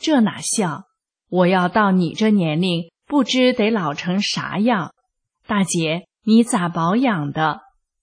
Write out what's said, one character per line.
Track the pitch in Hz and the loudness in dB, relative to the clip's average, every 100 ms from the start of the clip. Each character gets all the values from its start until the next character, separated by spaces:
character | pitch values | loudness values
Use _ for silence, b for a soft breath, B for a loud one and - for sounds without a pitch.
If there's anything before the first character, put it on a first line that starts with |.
这 | - 294 | 0 2
哪 | 214 - | 2 -2
像？ | - - 185 143 - _ _ _ _ | -6 -4 -4 -4 -12 _ _ _ _
我 | 180 175 | 0 2
要 | 185 180 | 2 2
到 | 220 208 | 2 2
你 | 185 165 | 2 0
这 | - 220 | 0 2
年 | 208 165 151 | 2 2 0
龄， | 190 170 165 _ - | -2 -2 -6 _ -2
不 | 285 | 0
知 | 226 254 254 | 0 2 2
得 | 247 214 | 2 0
老 | 226 160 | 0 -2
成 | - 180 185 | -4 -4 -2
啥 | 202 - 131 160 | -2 -6 -6 -2
样。 | 220 214 147 - _ _ _ _ - | 0 0 -4 -12 _ _ _ _ -4
大 | 208 | -2
姐， | 190 175 160 165 - _ | 0 0 -2 -4 -8 _
你 | - 220 | 2 4
咋 | 233 214 175 | 4 0 -4
保 | 175 165 | -2 -2
养 | 214 262 190 143 | 0 0 -2 -4
的？” | 143 156 180 - _ _ _ | -2 -2 -4 -12 _ _ _